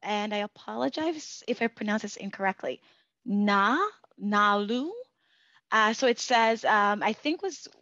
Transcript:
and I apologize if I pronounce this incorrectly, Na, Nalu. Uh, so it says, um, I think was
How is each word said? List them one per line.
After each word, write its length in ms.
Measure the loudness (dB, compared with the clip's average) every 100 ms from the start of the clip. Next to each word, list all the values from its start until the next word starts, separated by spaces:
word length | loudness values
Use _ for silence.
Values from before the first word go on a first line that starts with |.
and 320 | -6 -4 -2
I 40 | -4
apologize 1040 | -6 -8 -10 -4 -2 -2 -2 -4 -8 -10 -6
if 140 | -2
I 40 | -4
pronounce 340 | -4 -4 -4
this 140 | -4 -10
incorrectly, 640 | -12 -4 -4 -4 -6 -8 _ _ _ _
Na, 540 | -4 0 2 4 4 2 0 -4 _ -10
Nalu. 680 | -2 2 4 2 0 -4 -4 -8 -14 _ _ _ _ _ _
Uh, 220 | 2 2
so 140 | 4 2
it 120 | 0
says, 460 | 2 4 4 2
um, 380 | 2 4 4 2
I 100 | -2
think 300 | -2 -2 -4
was 260 | -4 -8 -14 -20